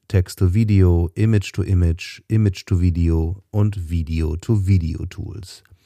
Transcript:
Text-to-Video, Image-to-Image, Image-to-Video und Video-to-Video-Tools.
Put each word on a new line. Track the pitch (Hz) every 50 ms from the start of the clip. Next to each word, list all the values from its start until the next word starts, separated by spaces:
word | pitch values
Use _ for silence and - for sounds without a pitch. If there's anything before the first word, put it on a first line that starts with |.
| _ -
Text-to-Video, | - 92 87 - - - 98 90 90 113 117 107 101 95 92 90 87 85 87 85 -
Image-to-Image, | 95 107 110 110 101 - - - - 95 98 95 90 87 82 82 - - - - - _
Image-to-Video | - 110 110 107 101 92 - - - 95 87 90 90 80 85 85 82 82 80 80 85 92 - _ -
und | - 104 104 104 101 95 82 78
Video-to-Video-Tools. | 87 85 78 78 80 80 80 76 78 80 - - 113 101 95 98 98 87 82 80 80 - - 92 - 101 - - 90 101 95 - - - _ _ - _ _